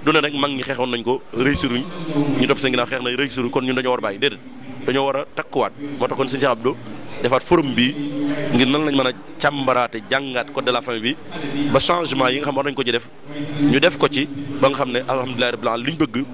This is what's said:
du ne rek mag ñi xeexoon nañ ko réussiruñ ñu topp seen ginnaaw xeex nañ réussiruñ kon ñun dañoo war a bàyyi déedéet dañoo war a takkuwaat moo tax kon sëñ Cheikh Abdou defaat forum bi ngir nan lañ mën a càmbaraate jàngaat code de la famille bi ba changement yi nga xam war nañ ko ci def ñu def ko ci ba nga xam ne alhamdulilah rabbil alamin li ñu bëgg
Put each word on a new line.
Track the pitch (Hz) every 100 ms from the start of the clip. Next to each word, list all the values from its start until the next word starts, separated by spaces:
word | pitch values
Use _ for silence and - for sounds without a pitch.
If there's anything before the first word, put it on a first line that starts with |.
du | 139
ne | 156
rek | 147
mag | 143 143
ñi | 135
xeexoon | 123 123 127
nañ | 120
ko | 113 131 - 113
réussiruñ | 131 143 135 120 170 - 165 147 143 127
ñu | 127
topp | -
seen | 131
ginnaaw | 123 120
xeex | 131
nañ | 123 127
réussiruñ | 139 131 120
kon | 139
ñun | 131 127
dañoo | 127
war | 123
a |
bàyyi | 107 101
déedéet | 143 202 - - - - -
dañoo | 131 139
war | 135
a | 147 -
takkuwaat | 147 135 101 - 143 131
moo | 127
tax | 139
kon | 131
sëñ | 135
Cheikh | 135
Abdou | 113 117 - - - - -
defaat | 120 131
forum | - 175 143
bi | 113 123 147 143 143 143 143 -
ngir | 120 127
nan | 143 151
lañ | 139
mën | 127
a | 123 - -
càmbaraate | 147 143 131 123 120 113 98
jàngaat | 135 139 123 120
code | 139 123
de |
la | 123
famille | 123 117
bi | 113 156 - 170 147 143 143
ba | 139
changement | - 175 156 131 127
yi | 131
nga | 147
xam | 135
war |
nañ | 143
ko | 135
ci | 120
def | 117 - - - 147 147 147
ñu | 143 127
def | 165 147
ko | 143
ci | 139 147 - - -
ba | 135
nga | 139
xam | 131
ne | 123 127
alhamdulilah | 131 127 120 123
rabbil | 117 117
alamin | 117 127
li |
ñu | 160
bëgg | 147 117 135